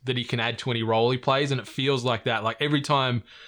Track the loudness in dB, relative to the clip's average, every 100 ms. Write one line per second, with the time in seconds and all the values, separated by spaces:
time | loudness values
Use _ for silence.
0 | -4 -4 -4 -2 -2 -4 -4 -2 2 2
1 | 2 2 0 0 0 -2 -4 -2 0 0
2 | 0 -2 0 0 -2 -2 0 0 2 2
3 | 2 0 -4 -16